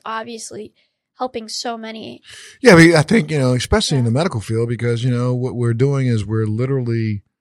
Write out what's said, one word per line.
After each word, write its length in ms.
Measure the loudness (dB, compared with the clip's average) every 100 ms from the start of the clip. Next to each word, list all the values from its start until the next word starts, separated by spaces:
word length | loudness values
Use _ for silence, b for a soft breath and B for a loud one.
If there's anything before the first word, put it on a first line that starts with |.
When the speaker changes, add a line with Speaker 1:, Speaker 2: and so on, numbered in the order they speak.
Speaker 1:
obviously 680 | -10 -10 -10 -14 -14 -14 -16 _ _ _ _ -10
helping 320 | -8 -8 -10
so 300 | -10 -8 -10
many. 420 | -12 -14 -16 -18 B B B B
Speaker 2:
Yeah, 140 | 6
but 80 | 10 8 6
I 60 |
think, 280 | 4 2 2
you 80 | 0
know, 160 | 0
especially 420 | 0 0 0 0 0
in 60 |
Speaker 1:
Yeah. 60 | 0
Speaker 2:
the 40 | 0
medical 220 | -2 -4
field, 280 | -4 -4 -4
because, 360 | -4 -2 -2
you 60 | -2
know, 220 | -2 -2
what 200 | -2 -4
we're 180 | -2 -2
doing 340 | 2 0 2 0
is 180 | 0 -2
we're 200 | -2 -2
literally 760 | -2 -2 -2 -2 -2 -2 -4 -8 _